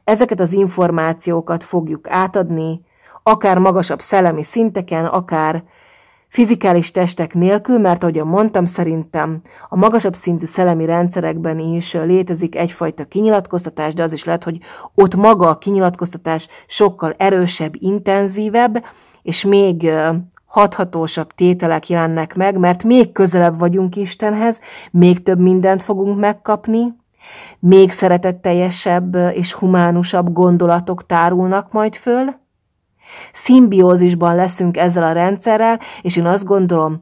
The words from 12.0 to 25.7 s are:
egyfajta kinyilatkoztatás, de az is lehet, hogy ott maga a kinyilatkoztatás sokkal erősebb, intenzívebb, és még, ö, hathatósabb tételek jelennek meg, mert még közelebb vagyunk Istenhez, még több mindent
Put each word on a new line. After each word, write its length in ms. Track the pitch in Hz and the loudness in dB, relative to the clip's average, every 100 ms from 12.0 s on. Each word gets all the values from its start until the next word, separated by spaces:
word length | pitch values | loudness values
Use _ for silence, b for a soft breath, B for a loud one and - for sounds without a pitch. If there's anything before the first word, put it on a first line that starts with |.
| 165 185 185 165 170 - | 0 0 0 -6 -6 -4
egyfajta 500 | 170 - 160 - 143 | -6 -4 -8 -8 -8
kinyilatkoztatás, 880 | 190 214 208 180 175 175 160 151 | -2 0 0 -2 -8 -8 -8 -8
de 100 | 160 | -4
az 100 | 165 | -6
is 100 | 151 | -6
lehet, 200 | 170 170 | -6 -6
hogy 160 | 175 165 B B B - | -6 -12 B B B 2
ott 200 | 190 185 | 2 4
maga 340 | 214 208 170 | 4 4 2
a 80 | 156 | 0
kinyilatkoztatás 880 | 196 196 185 180 175 180 165 160 - B B | -2 0 0 -2 -10 -8 -6 -6 -8 B B
sokkal 460 | - 202 185 160 - | 0 0 0 -6 -2
erősebb, 560 | 196 190 175 - 156 - | 0 2 0 -4 -8 -6
intenzívebb, 1040 | 190 202 196 196 202 196 214 226 240 226 B B B B | -4 -4 -2 -2 -2 -4 -2 0 0 -2 B B B B
és 240 | - 170 196 | -10 -4 2
még, 380 | 202 196 170 | 4 4 0
ö, 260 | 165 156 156 165 180 _ _ | -2 0 0 -2 -8 _ _
hathatósabb 840 | - 202 185 180 170 160 - 156 | 2 2 0 -6 -4 -6 -6 -8
tételek 580 | - 180 180 170 160 - | 0 0 2 0 -2 -2
jelennek 460 | 170 165 160 156 185 | -2 0 -2 -4 -2
meg, 220 | 196 190 | 0 2
mert 260 | 175 180 | 0 2
még 280 | 226 247 226 | 2 4 4
közelebb 480 | - 185 175 170 165 | 2 0 4 2 2
vagyunk 360 | 175 185 185 190 | 0 0 -2 -4
Istenhez, 640 | 185 - 214 208 226 226 B B B | -8 -6 -4 -2 -2 -4 B B B
még 320 | 175 175 180 | 4 4 4
több 160 | - 180 | 0 2
mindent 420 | 185 185 190 | 4 4 2